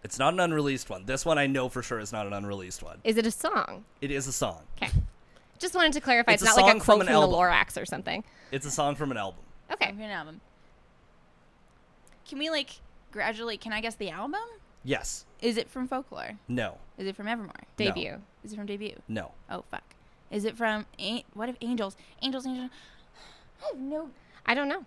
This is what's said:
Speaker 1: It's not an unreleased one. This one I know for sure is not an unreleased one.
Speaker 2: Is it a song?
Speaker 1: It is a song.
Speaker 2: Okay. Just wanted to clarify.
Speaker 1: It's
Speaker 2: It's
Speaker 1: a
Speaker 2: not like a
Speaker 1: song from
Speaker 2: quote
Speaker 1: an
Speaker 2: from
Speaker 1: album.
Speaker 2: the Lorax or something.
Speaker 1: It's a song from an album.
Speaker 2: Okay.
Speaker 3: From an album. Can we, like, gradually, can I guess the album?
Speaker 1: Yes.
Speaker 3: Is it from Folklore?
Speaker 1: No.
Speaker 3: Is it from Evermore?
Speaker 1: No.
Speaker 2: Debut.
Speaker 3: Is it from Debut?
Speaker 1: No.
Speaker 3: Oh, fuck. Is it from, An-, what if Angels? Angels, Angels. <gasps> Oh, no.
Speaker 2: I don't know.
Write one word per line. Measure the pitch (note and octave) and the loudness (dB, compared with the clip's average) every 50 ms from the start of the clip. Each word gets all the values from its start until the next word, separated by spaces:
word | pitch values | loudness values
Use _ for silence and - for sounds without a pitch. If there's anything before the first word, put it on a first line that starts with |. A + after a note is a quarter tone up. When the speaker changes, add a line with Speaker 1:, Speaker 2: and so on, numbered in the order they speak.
| - | -10
Speaker 1:
It's | G#2 - - | -10 -2 2
not | C3+ D3+ F3 | 2 4 4
an | F#3 | 4
unreleased | F3+ E3+ D#3+ D3+ D3 C#3+ C3+ B2 - - | 2 2 2 2 2 0 0 -2 -4 -8
one. | G#2 F#2 F#2+ | -10 -8 -4
This | A2 C3 C3 - | -4 -4 -2 2
one | E3 D#3+ | 2 4
I | D3 C#3+ | 4 4
know | C3+ C3+ C3+ B2+ B2+ | 2 2 2 0 0
for | - B2+ | -2 -6
sure | A#2 - B2 A2+ | -6 -4 -6 -6
is | G#2+ G2 | -6 -6
not | A#2 G#2+ G#2 | -4 -4 -4
an | G2+ G2+ | -4 -4
unreleased | G2+ G2+ G2+ G2+ G2 F#2 F2+ - - - | -4 -4 -4 -6 -6 -8 -10 -12 -12 -12
one. | D#2+ E2 - - | -14 -14 -4 0
Speaker 2:
Is | A3+ A3 | 2 2
it | A3+ A3 | 4 2
a | A3+ | 2
song? | G#3+ - - D#4+ G#4 B3+ D#3 - - F#3 G#3+ - - - | -2 0 -2 0 0 0 -2 -2 -8 -14 -16 -20 -10 -8
Speaker 1:
It | C#3+ C#3 | -6 -4
is | C#3+ C#3 B2+ | -2 -4 -4
a | C3+ C3+ | -4 -2
song. | - C#3 G#2+ E2+ D#2+ D2 - - - | -2 -2 -2 -2 -8 -12 -12 -8 -6
Speaker 2:
Okay. | - C#3 - - - - - - - - - - - - - - | -4 2 2 0 0 0 -8 -16 -20 -20 -20 -20 -20 -20 -12 -6
Just | F4 F4+ F4+ | -6 -2 2
wanted | F#4 E4+ D#4 D4 | 4 4 4 4
to | D4+ | 0
clarify. | - C4+ B3 A#3 A#3 A#3+ G#3+ | 2 4 4 4 6 6 4
Speaker 1:
It's | G#3 F#3 | 6 6
Speaker 2:
It's | - | 8
Speaker 1:
a | A3 | 8
Speaker 2:
not | A#3 F#3+ | 10 10
like | G3+ A3 | 10 8
a | A3 | 8
Speaker 1:
song | |
from | - - G#3 | 8 8 8
Speaker 2:
quote | G#3+ | 8
Speaker 1:
an | F#3 | 8
Speaker 2:
from | F3 D#3 | 6 8
Speaker 1:
album. | D#3 D3+ C#3 | 8 8 8
Speaker 2:
the | - | 6
Lorax | E3+ F3+ F3+ - - - - - - | 6 6 6 6 4 4 2 -2 -8
or | - | -6
something. | - D#3+ D3+ F#3+ - D#3+ F#3+ G#3+ - - - - - | -6 -6 -6 -4 -4 -4 -4 -6 -10 -20 -20 -12 -6
Speaker 1:
It's | C3+ C3+ C#3 | -6 -6 -4
a | D3 | -4
song | - - D3 C#3+ C#3+ | -2 0 0 0 0
from | B2 D3+ C#3 | -2 -2 -2
an | B2+ | -2
album. | A2 G2+ F#2+ F2+ - - - - - - - | -2 -4 -6 -6 -10 -18 -20 -20 -20 -10 -10
Speaker 2:
Okay. | D#4+ G#4 - - | -4 -2 -2 -4
Speaker 3:
From | G3 G#3 | -4 -10
an | A3 G#3+ | -10 -10
album. | G3+ E3+ D#3 D#3 D#3 F#3+ - - - _ - - - - - _ _ - - - - - - _ _ _ _ _ _ _ _ _ _ - - _ _ _ - - - - - | -8 -10 -10 -12 -16 -20 -20 -20 -20 _ -20 -20 -20 -20 -20 _ _ -20 -20 -20 -20 -20 -20 _ _ _ _ _ _ _ _ _ _ -20 -20 _ _ _ -20 -20 -20 -20 -18
Can | - D4 C4+ | -12 -6 -4
we, | D4+ D#4+ | -4 -2
like, | D#4+ D4 C#4 - - - - - - - - - - | -2 -2 -2 -4 -12 -20 -20 -20 -20 -20 -20 -14 -6
gradually, | G#3 - A3 A3 A3 A#3 A#3 G#3+ | -4 -4 -4 -4 -4 -6 -6 -8
can | G3+ - A3+ | -8 -6 -6
I | G#3+ G#3+ | -4 -4
guess | A3 A3+ A3 | -4 -4 -6
the | - G#3+ F#3 | -6 -8 -8
album? | D#3 F3 G#3+ C#4 D#4+ G#4 A4+ A#4 A4+ G4+ - - - - - | -6 -8 -8 -6 -6 -6 -6 -8 -14 -20 -20 -20 -20 -14 -4
Speaker 1:
Yes. | B2+ C3+ - - - - - - - - - - | -4 -4 -4 -4 -8 -10 -10 -14 -18 -16 -2 -2
Speaker 3:
Is | A#3 A3+ | 0 0
it | G#3+ - - | 0 -4 -6
from | - C4 B3+ | -8 -8 -6
Folklore? | B3+ C4+ B3+ C4+ - - - B1 - G#2 - _ | -4 -4 -6 -6 -8 -12 -10 -10 -10 -12 -14 _
Speaker 1:
No. | - B2 B2 A2 F2+ - - - - - | -6 -4 -2 -2 -4 -6 -10 -20 -20 -14
Speaker 3:
Is | - F#3+ | -8 -8
it | G3 F#3+ | -8 -8
from | - G3+ | -6 -6
Evermore? | G#3+ A#3 A#3 G#3 F3 - | -6 -6 -6 -6 -12 -14
Speaker 1:
No. | - - - - - G#3+ | -18 -20 -16 -4 0 0
Speaker 2:
Debut. | G3 G3 - - - - - G3 - _ - - | 0 0 0 -6 -6 -8 -12 -16 -20 _ -20 -16
Speaker 3:
Is | G#3 G#3+ | -14 -12
it | |
from | G#3 G3+ | -10 -8
Debut? | G3+ G3+ G3+ G#3+ G3+ - - - | -8 -8 -8 -8 -10 -10 -12 -10
Speaker 1:
No. | - A2 G#2+ E2+ - - - - | -6 -6 -6 -6 -8 -14 -20 -14
Speaker 3:
Oh, | - - - - - | -10 -10 -10 -10 -10
fuck. | - - - - - - - - - _ - - | -12 -12 -12 -16 -20 -20 -20 -20 -20 _ -16 -8
Is | - G#3 G3+ | -6 -4 -4
it | A3 A3 | -4 -4
from, | A3+ A#3 A3 G#3+ G#3+ G#3 - - | -2 -2 0 0 -2 -6 -10 -14
An-, | - G3+ G3 A3+ B3 - - - | -8 -6 -6 -6 -6 -8 -10 -10
what | G3+ A3 B3 | -8 -8 -8
if | B3 - | -6 -6
Angels? | A#3 A#3 B3 A3+ G#3 G3 F#3+ - - - - - - | -4 -4 -2 -2 -2 -4 -6 -14 -20 -20 -12 -6 -6
Angels, | C4 C4 C4 B3+ | -4 -4 -4 -6
Angels. | C4 C4 B3+ B3+ B3+ - | -6 -8 -8 -8 -10 -12
<gasps> | - - - - - - - - - - - - - - - - - C#5 | -16 -20 -20 -20 -20 -20 -20 -20 -20 -20 -20 -20 -20 -20 -20 -20 -8 -8
Oh, | D#5 A#4+ | -8 -6
no. | C4 C4 C4+ D4+ D4+ E4 C#4 - - - - - - - | -6 -6 -6 -6 -6 -6 -8 -14 -20 -20 -20 -20 -6 0
Speaker 2:
I | - A#3 | 0 0
don't | C4+ C#4+ | 2 0
know. | C#4 D4+ F#4+ C4 | -2 -4 -6 -8